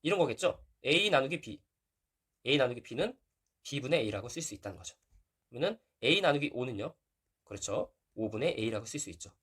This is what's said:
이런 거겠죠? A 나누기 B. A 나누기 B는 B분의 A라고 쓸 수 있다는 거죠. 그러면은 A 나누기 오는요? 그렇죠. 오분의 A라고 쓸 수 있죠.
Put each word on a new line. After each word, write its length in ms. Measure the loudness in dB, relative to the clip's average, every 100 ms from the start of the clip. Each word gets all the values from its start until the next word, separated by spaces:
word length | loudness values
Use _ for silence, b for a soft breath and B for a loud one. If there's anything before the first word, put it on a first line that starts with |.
이런 160 | 0 2
거겠죠? 440 | 2 2 0 -2 -12 _ 2
A 240 | 4 6
나누기 320 | 4 2 -4
B. 200 | -8 -14 _ _ _ _ _ _ _ _ 2
A 120 | 4
나누기 240 | 4 0
B는 360 | -8 -4 -4 -4 _ _ _ _
B분의 380 | -8 -6 0 0
A라고 260 | 2 -4 -8
쓸 140 | -10
수 140 | -10 -10
있다는 220 | -12 -12
거죠. 180 | -16 -20 _ _ _ _ _
그러면은 300 | -4 -4 -4 _ _
A 160 | 4 6
나누기 280 | 6 4 0
오는요? 420 | -2 -4 -4 -6 -10 _ _ _ _
그렇죠. 500 | _ -10 -4 -4 -4 _ _ -6
오분의 400 | -4 0 -2 0
A라고 260 | -2 -2 -6
쓸 140 | -8
수 100 | -8
있죠. 200 | -10 -16 _